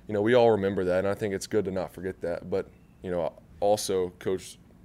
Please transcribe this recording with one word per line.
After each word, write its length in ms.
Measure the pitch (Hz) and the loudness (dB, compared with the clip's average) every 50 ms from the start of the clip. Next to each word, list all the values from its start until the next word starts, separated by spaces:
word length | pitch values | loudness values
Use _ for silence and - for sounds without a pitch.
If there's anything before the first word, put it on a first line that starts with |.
| - | -10
you 60 | - 107 | -4 -2
know, 80 | 101 | 0
we 120 | 104 113 123 | 2 4 6
all 180 | 123 117 117 | 6 6 6
remember 320 | 110 101 98 98 101 98 92 | 6 4 2 0 0 0 0
that, 160 | 90 90 92 | 2 2 2
and 80 | 95 | 2
I 60 | 98 101 | 0 -2
think 200 | - 113 104 95 | -2 -2 -4 -4
it's 140 | 95 - | -6 -6
good 160 | - - 107 95 | -2 -2 0 0
to 60 | 95 | 0
not 220 | 92 92 85 73 - | -2 -4 -6 -6 -8
forget 260 | 85 87 92 92 - | -8 -8 -8 -8 -6
that. 280 | - 85 85 - - 90 | -6 -6 -6 -6 -6 -4
But, 200 | 95 95 - - - - - - - - | -4 -4 -4 -6 -12 -20 -20 -20 -20 -12
you 100 | - 92 | -8 -4
know, 200 | 90 87 80 73 - - - - - - | -2 -2 -2 -4 -6 -10 -16 -20 -8 -2
also, 480 | 101 101 107 107 - - 95 92 90 90 90 - | 0 2 2 0 0 -2 -2 -2 -2 -4 -6 -8
Coach 380 | - 107 95 90 - - - - - - - - | -4 -4 -4 -4 -6 -12 -20 -20 -20 -20 -20 -20